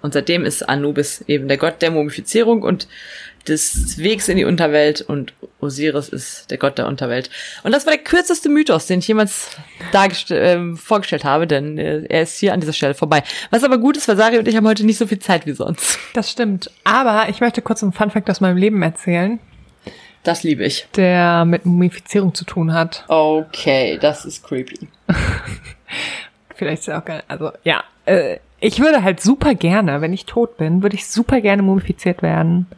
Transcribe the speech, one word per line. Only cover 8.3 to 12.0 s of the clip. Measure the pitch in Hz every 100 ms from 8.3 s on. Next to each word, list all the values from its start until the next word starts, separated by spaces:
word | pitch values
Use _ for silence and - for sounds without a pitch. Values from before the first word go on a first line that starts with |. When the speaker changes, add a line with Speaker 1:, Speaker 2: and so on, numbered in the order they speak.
| 339 294
Speaker 1:
Mythos, | 302 302 247 -
den | 180
ich | 202
jemals | 214 208 - - - - - 170
dargest-, | 196 196 190 -
ähm, | 170 180 175 175 165
vorgestellt | - 208 - 151 143
habe, | 151 165
denn, | 139 147 151
äh, | 156 151